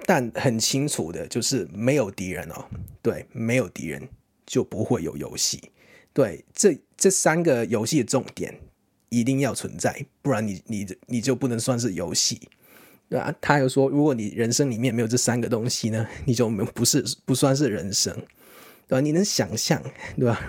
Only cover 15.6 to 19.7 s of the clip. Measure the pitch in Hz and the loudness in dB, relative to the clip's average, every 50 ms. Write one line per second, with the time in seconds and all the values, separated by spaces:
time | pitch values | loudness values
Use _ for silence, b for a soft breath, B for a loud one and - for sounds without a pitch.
15.6 | 113 123 - - - 113 107 113 113 - - - - 139 120 117 123 110 117 95 | -2 -2 -2 -2 -2 -2 0 -2 -2 -4 -6 -4 0 0 2 4 2 2 2 0
16.6 | 113 - - - 120 - - 135 113 - - - _ - 131 123 147 139 135 139 | -2 -2 -2 0 2 2 2 2 0 -2 -6 -6 _ -2 0 4 4 4 4 4
17.6 | 151 120 101 - - 98 98 - - - - - - - B B B B B B | 2 0 0 -2 -4 -2 -2 -2 -2 -2 -4 -8 -12 -14 B B B B B B
18.6 | B B B B B B - 127 147 151 151 170 202 - - - 113 - 107 113 | B B B B B B 0 2 2 2 2 2 2 2 0 0 -2 -2 -2 -2
19.6 | - - | 0 0